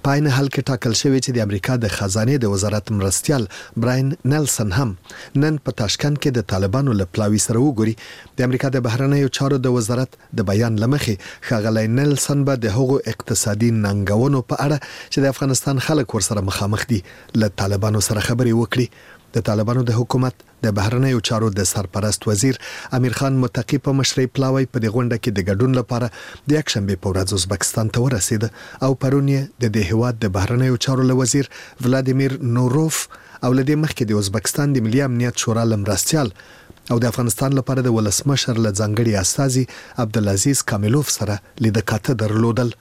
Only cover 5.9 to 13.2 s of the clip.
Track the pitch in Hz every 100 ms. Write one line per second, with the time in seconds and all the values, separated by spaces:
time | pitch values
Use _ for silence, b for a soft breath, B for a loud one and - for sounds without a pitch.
5.9 | - 143 147 147 123 101 95 98 123 139
6.9 | 104 92 - 104 104 - 113 147 110 107
7.9 | 110 B B B - 127 127 139 131 120
8.9 | 117 135 143 135 - 139 139 127 123 110
9.9 | 123 131 - B - 95 101 117 110 117
10.9 | 143 120 98 B B - 113 110 110 110
11.9 | 120 147 135 - 143 139 131 110 104 131
12.9 | 135 - -